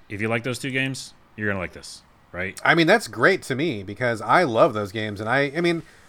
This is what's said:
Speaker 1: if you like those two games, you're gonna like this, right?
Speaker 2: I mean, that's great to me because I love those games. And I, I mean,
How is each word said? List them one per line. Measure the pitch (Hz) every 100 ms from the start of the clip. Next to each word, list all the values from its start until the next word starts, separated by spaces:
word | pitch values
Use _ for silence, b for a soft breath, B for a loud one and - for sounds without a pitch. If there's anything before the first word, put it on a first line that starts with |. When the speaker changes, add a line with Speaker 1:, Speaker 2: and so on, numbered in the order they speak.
| -
Speaker 1:
if | 101
you | 110
like | 117
those | 123 120
two | 139
games, | 131 135 131 - - _ -
you're | 107
gonna | 98
like | 85
this, | - - - _ _ _
right? | 87 92 -
Speaker 2:
I | - 160
mean, | 165
that's | 214 -
great | 110 143 190
to | - 131
me | 165 107
because | 95 104 123 113
I | 117 156
love | 165 110 156
those | 107 101
games. | 110 107 101
And | 110
I, | 131 139 151
I |
mean, | 175 170 - b